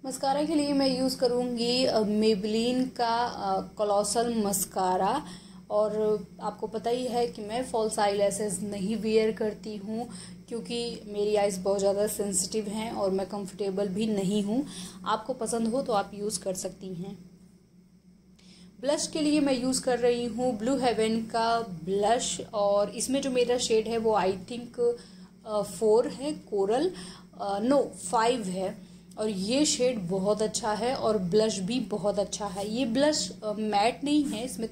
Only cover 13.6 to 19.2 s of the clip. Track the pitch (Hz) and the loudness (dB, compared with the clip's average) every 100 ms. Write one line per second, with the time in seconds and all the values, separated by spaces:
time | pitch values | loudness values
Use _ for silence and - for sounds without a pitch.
13.6 | 202 190 196 185 220 208 185 214 202 240 | -4 -2 -2 0 0 0 2 0 2 0
14.6 | 285 - - - - 220 - 262 226 233 | -2 -8 -14 -10 -2 -2 -2 -4 -2 0
15.6 | 226 247 277 208 196 202 208 214 196 185 | 0 0 0 0 0 -4 -6 -4 -4 -6
16.6 | 190 - 190 170 196 - - - - - | -8 -10 -10 -8 -8 -10 -18 -20 -20 -20
17.6 | _ - - - - - _ - - - | _ -20 -20 -20 -20 -20 _ -20 -20 -20
18.6 | - - 254 311 - 330 | -20 -6 -2 0 0 0